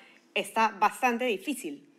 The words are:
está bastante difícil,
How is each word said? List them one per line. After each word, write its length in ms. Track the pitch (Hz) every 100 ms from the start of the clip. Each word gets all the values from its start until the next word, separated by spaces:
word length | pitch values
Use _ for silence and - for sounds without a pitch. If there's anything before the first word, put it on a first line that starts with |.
| - - _
está 420 | - - 226 220 202
bastante 460 | 208 - 254 233
difícil, 640 | 254 190 302 - 160 143 -